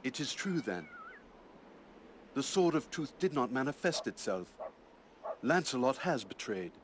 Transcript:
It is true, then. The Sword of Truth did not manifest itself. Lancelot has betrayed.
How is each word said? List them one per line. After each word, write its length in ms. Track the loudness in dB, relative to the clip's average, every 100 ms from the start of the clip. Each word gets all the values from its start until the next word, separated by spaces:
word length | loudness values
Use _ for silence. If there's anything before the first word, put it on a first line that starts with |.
It 160 | -4 -4
is 140 | -4
true, 260 | -4 0 0
then. 240 | 0 -4 -6 -14 -16 -18 -20 -20 -20 -20 -20 -20 -20 -20 -20 -20 -10
The 80 | -4
Sword 320 | 0 4 4
of 160 | 4 0
Truth 220 | -6 -6 0
did 140 | 0
not 180 | 2 2
manifest 560 | 2 0 0 0 0 -4
itself. 400 | -4 -2 -2 -4 -10 -12 -12 -20 -20 -20 -14 -10 -4
Lancelot 560 | 2 2 2 2 2 2
has 260 | 0 0
betrayed. 480 | -2 -10 -4 -4 -4 -10